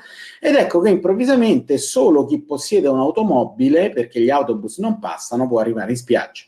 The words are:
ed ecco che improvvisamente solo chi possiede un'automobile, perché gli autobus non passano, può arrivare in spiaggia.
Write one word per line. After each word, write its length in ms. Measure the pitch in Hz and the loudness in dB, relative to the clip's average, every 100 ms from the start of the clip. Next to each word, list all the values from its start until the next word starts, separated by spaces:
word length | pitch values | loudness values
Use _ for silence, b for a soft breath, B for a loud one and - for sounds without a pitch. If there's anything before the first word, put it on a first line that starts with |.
| B B B B | B B B B
ed 140 | - 277 | 0 2
ecco 260 | - 247 | 2 2
che 80 | 214 | 2
improvvisamente 880 | 180 180 196 247 262 226 139 - 135 | 2 0 0 2 2 2 2 0 -2
solo 480 | - 254 254 147 139 | -2 0 4 4 2
chi 160 | 151 | -4
possiede 480 | - 139 - 202 143 | -6 -10 -2 0 2
un'automobile, 1000 | 131 139 220 214 131 98 104 135 156 202 | 2 0 0 0 0 -2 0 2 2 2
perché 280 | - 120 120 | -2 -4 0
gli 100 | 117 | 0
autobus 500 | 147 147 107 107 - | 2 0 -4 -6 -6
non 200 | 220 214 | -4 -4
passano, 480 | 90 - - 123 127 | -6 -10 -6 -4 0
può 120 | 117 | 0
arrivare 320 | 110 113 98 | 0 -4 -4
in 60 | 120 | -6
spiaggia. 460 | - 117 - - | 0 -2 -2 -12